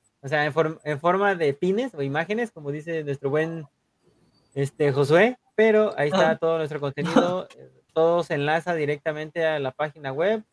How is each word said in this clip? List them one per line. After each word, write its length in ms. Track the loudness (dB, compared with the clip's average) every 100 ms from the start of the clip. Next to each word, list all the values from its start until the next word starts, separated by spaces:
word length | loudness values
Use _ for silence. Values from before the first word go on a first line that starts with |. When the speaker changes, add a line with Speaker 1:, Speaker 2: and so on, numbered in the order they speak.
| _ _
Speaker 1:
O 60 | -4
sea, 180 | 0 0
en 60 |
form-, 280 | 2 0 -2
en 160 | -6 -2
forma 380 | 0 2 2 2
de 180 | 0
pines 400 | 0 0 0 -2
o 80 | -4
imágenes, 480 | -4 -4 -2 -4 -6
como 220 | -8 -10
dice 320 | -8 -6 -6
nuestro 260 | -6 -4 -2
buen, 380 | -2 -2 -4 -12 _ _ _ _ _ _ _ _ -4
este, 340 | -4 0 0
Josué, 480 | 2 4 6 4 2 _
pero 400 | 2 4 4 2 0
ahí 120 | 0
está 220 | 2 2
Speaker 2:
Ah. 80 | 2
Speaker 1:
todo 200 | 0 0
nuestro 220 | -2 -4
contenido. 680 | -6 -4 0 2 2 -2 -8
Speaker 2:
<laughs> 360 | -16 -20 _ _
Speaker 1:
Todo 300 | 2 2 2
se 100 | 0
enlaza 400 | -2 0 0 -2
directamente 720 | -2 -2 -2 -4 -6 -8 -2 -2
a 120 | 0
la 100 | -4
página 400 | -4 -6 -6 -8
web, 300 | -2 0 -2 -4